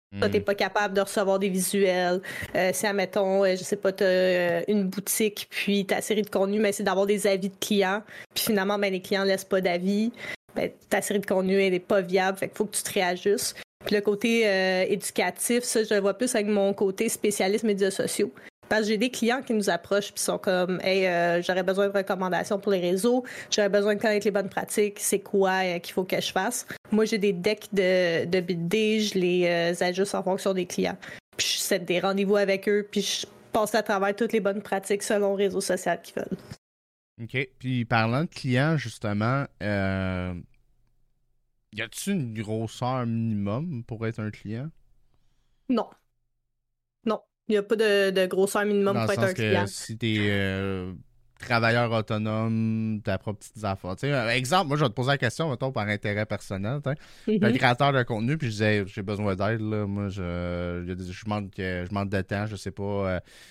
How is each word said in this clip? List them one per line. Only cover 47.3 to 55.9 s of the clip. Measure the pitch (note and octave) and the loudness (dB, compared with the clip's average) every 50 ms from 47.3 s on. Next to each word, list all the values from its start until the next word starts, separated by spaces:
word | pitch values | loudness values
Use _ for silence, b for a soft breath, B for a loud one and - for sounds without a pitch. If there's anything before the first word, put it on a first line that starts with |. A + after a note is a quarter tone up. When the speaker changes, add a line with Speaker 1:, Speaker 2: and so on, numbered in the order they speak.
| _ _ _ - | _ _ _ 0
Speaker 1:
Il | G#3+ | 0
y | |
a | G3+ G3+ | 0 2
pas | G3+ A3 | 2 2
de, | G#3 A3 G#3+ G3+ G3+ G3 F#3+ | 2 4 4 4 4 4 4
de | F#3+ F#3+ F#3 | 4 2 2
grosseur | F#3 F3+ F3+ F#3+ G3 - G#3+ G3+ | 2 2 2 2 2 2 0 2
minimum | G#3 G#3 G3+ G3 G3 G3+ | 2 2 2 2 2 2
Speaker 2:
Dans | A#2 A2+ | 2 0
Speaker 1:
pour | D3+ | 0
Speaker 2:
le | G3+ | 2
Speaker 1:
être | - A2+ | 2 2
un | |
Speaker 2:
sens | - F#2+ | 0 0
que | A#2 | 0
Speaker 1:
client. | A2 G#2+ G#2 G2+ - | 0 2 2 2 0
Speaker 2:
si | - - - - - A2+ | -2 -6 -10 -10 -10 -6
t'es, | A2 A#2+ A2+ G#2+ G#2+ G#2 G2+ | -4 -2 0 0 2 2 2
euh, | G2+ G2+ G2 F#2+ F#2+ F#2+ G2 G2 F#2+ F#2 F2+ F#2 F#2 - - _ _ _ _ _ _ - | 2 2 0 0 -2 -2 -2 -4 -4 -4 -6 -8 -10 -12 -16 _ _ _ _ _ _ -12
travailleur | - - A#2+ A2+ A2+ A2+ A#2 A#2+ A#2+ A2+ | -4 -2 0 2 2 2 2 2 2 2
autonome, | A2+ A2 G#2 - A2+ G#2+ G#2+ A2 G#2+ A2 A2+ A2+ A2+ A2+ A2+ A2 A2 A2 A2 A2 A2 G#2 - | 0 -2 -2 -2 -2 -2 -2 -2 -2 -2 0 0 0 0 0 0 0 -2 -2 -4 -4 -4 -4
ta | - F#2+ | -4 -4
propre | F#2+ - A2 G2 - | -4 -4 -6 -8 -8
petite | - - - G#2+ G#2+ | -12 -18 -12 -6 -4
affaire. | G2+ F#2+ - - F2+ - | -4 -4 -4 -6 -8 -6
Tu | - - | -4 -2
sais, | C#3 C#3+ | -2 0
euh, | C3 A2 A#2 | 0 0 0
exemple, | A#2+ B2+ B2+ B2 E3+ F#3+ F#3+ | 0 0 0 2 2 2 2
moi, | C#3 C#3+ | 2 2
je | D3+ D3+ | 2 2
vais | A#2+ | 0
te | - | 0
poser | - A#2+ C3+ | 0 0 0
la | C#3+ | 0
question, | C#3 C3 A2+ - - E3 D#3+ | 2 0 0 0 -2 -2 -4
mettons, | B2+ - C#3 C3+ | -2 -2 -4 -4
par | C3 A2+ G#2 | -2 -2 -2
intérêt | G#2 | -2